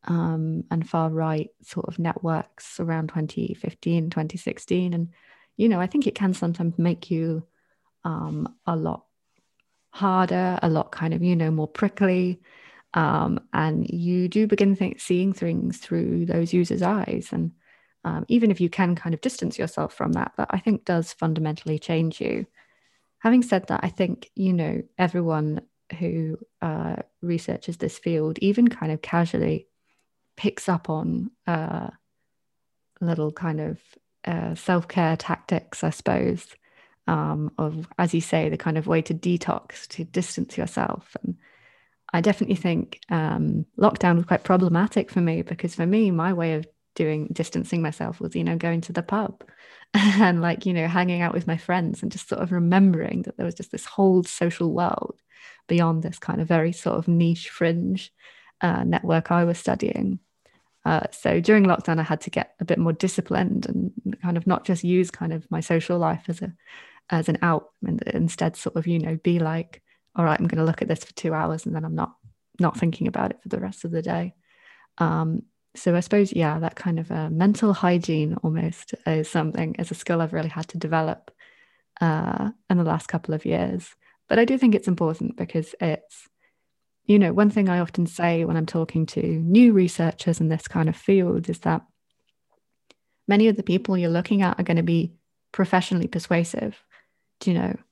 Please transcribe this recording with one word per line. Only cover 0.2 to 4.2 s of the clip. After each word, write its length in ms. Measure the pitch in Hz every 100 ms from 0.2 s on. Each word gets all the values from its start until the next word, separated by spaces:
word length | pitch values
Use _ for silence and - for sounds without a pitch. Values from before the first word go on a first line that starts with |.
| 165 160 160 160 -
and 200 | 170 160
far 200 | 170 160
right 400 | 160 160 156 151 _
sort 220 | - 165 -
of 120 | 170
networks 800 | 165 - 170 160 - - - -
around 260 | 170 160 160
twenty 440 | 165 156 - 170
fifteen, 560 | - - - - 170 160
twenty 280 | 165